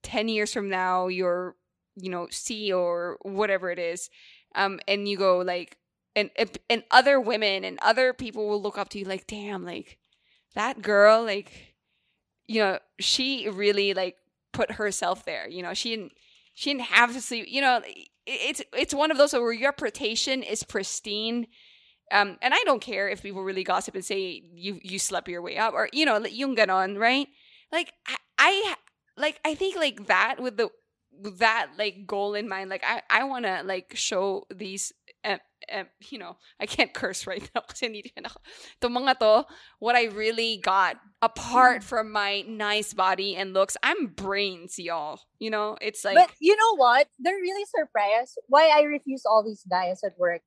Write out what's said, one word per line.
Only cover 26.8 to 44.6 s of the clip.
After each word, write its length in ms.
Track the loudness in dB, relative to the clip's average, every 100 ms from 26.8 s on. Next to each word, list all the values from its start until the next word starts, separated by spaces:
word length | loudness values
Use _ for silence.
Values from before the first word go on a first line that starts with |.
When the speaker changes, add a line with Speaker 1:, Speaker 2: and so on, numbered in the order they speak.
| 0 0
Speaker 1:
right? 300 | 0 0 -4 _ _ _ _
Like, 220 | -6 -6 _ -12
I, 80 | -12 _ 2
I, 380 | 4 4 -2 -6 _ _ _ -6
like, 220 | -6 -2
I 100 | -4
think, 220 | -2 -4 -2
like, 320 | -4 -4 0
that 320 | 2 2 -2
with 160 | -6 -2
the, 140 | -4 _ _ _ _ _
with 160 | -14 2
that, 300 | 2 2 -4 -4
like, 300 | -6 -6 -8
goal 260 | -4 -2
in 140 | -4 -6
mind, 200 | -8 -8
like, 140 | -6
I, 180 | -4 -4 2
I 140 | 2
wanna, 380 | 2 -4 -4 -4
like, 280 | -6 -8 -8
show 500 | -8 -4 -2 0 -4 -8
these, 400 | -14 -12 -8 -10 _ _ _
uh, 120 | -6 -6 _ _ -12
uh, 120 | -12 -12 _ -18
you 100 | -16
know, 180 | -16 -20 _ _
I 80 | -8
can't 260 | -2 -2
curse 360 | -2 -6 -6 -8
right 200 | -10 -6
<laughs> 40 |
now 60 | -8
kasi 260 | -8 -8 -8
hindi 240 | -8 -14 -16
rin 100 | -16
ako. 140 | -18 -20 -20 -20 _
Itong 220 | -2 0 0
mga 120 | 4
to, 260 | 6 6 4 -14 -20 _
what 160 | 2
I 120 | 4 4
really 500 | -2 -2 0 -2 -2
got, 400 | 2 4 2 0 _ _
apart 600 | -2 -2 0 6 6 6
Speaker 2:
Mm. 20 |
Speaker 1:
from 260 | -4 -4 -2
my 300 | -2 0 -2 -6
nice 440 | -4 -2 0 -2
body 440 | 0 2 2 -2 -4
and 180 | -2
looks, 220 | 2 2 2
I'm 240 | -2 0 -4
brains, 720 | -6 -4 -2 -4 -6